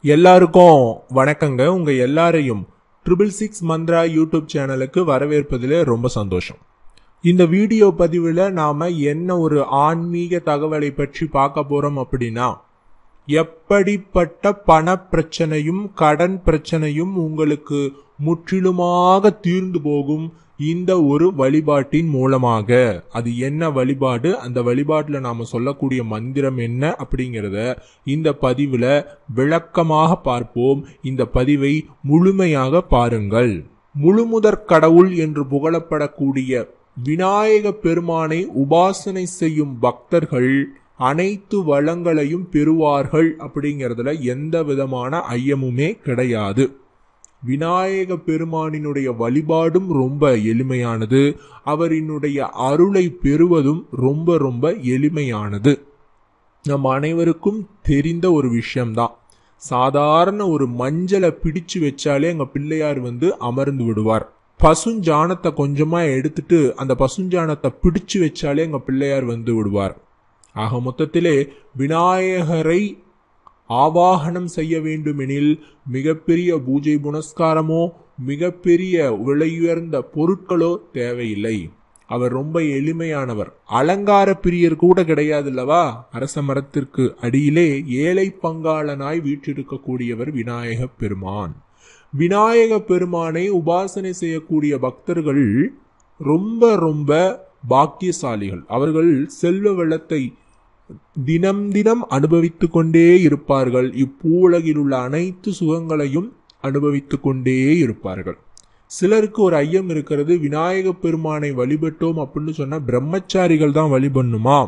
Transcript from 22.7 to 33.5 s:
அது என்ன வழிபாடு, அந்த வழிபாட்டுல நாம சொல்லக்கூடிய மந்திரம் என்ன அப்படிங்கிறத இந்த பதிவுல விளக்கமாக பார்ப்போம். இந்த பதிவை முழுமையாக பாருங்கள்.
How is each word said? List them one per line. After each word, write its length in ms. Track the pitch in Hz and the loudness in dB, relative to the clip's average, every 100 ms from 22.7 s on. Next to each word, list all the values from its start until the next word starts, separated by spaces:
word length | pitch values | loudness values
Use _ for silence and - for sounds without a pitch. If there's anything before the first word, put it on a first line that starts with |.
| 123 123 90 - | 2 2 -2 -8
அது 200 | 113 117 120 | -8 -6 -4
என்ன 320 | 131 147 165 | -4 -2 -2
வழிபாடு, 580 | 135 127 135 131 120 147 240 | 0 -2 0 -2 0 -2 -2
அந்த 200 | 123 123 | -4 -2
வழிபாட்டுல 600 | 120 123 143 156 147 143 | 0 0 0 -2 -2 -6
நாம 240 | 127 117 | -6 -8
சொல்லக்கூடிய 560 | 113 120 127 139 139 127 | -6 -4 -4 -4 -2 -2
மந்திரம் 540 | 113 107 120 135 135 131 | -4 -6 -6 -2 -2 -2
என்ன 340 | 117 120 151 214 | -4 -2 -2 -4
அப்படிங்கிறத 640 | 139 139 127 117 101 98 117 123 _ _ - | -6 -4 -4 -6 -6 -4 -4 -6 _ _ -4
இந்த 220 | 147 156 139 | -2 -2 0
பதிவுல 480 | 131 127 143 127 123 143 139 - - | -2 0 0 0 2 0 -2 -18 -8
விளக்கமாக 840 | 113 139 165 165 - 160 156 160 185 | -2 0 0 -2 -2 2 2 2 2
பார்ப்போம். 640 | - 123 120 120 127 139 - - | -2 -4 -4 0 2 0 -4 -12
இந்த 200 | 135 131 113 | -8 -4 -2
பதிவை 440 | 131 127 147 139 156 - _ | 0 2 2 2 -2 -4 _
முழுமையாக 800 | 135 151 185 196 185 147 131 165 180 | 2 4 4 4 2 2 2 0 2
பாருங்கள். 640 | 127 120 117 101 110 123 | 2 2 -2 0 2 2